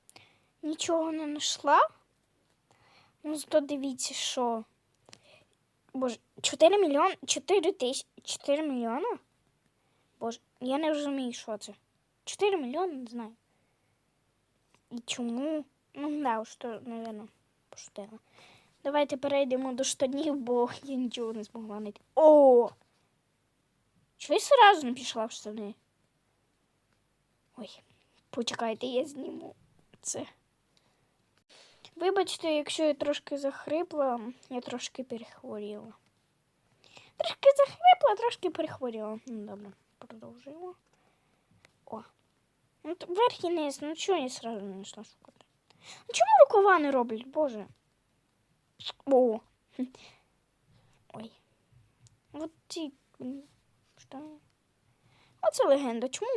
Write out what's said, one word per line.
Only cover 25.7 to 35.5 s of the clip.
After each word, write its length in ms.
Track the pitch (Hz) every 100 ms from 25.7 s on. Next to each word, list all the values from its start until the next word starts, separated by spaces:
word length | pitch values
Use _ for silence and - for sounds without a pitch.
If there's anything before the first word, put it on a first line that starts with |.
| - _ _ _ _ _ _ _ _ _ _ _ _ _ _ _ _ _ -
Ой, 240 | - - _ _ _ _ _
почекайте, 580 | 269 233 - 226 220 254
я 180 | 247 294
зніму 500 | 254 330 - - - _ _ _ _
це. 240 | - - 190 - _ _ _ _ _ _ _ _ _ _ _ - - _ - -
Вибачте, 580 | 349 392 349 - 330
якщо 300 | 302 285 -
я 100 | 311
трошки 440 | 294 285 294 - 285
захрипла, 800 | 277 - - 302 349 302 269 240 220 - -
я 120 | 247
трошки 420 | 247 247 - -
перехворіла. 880 | 254 233 226 - 254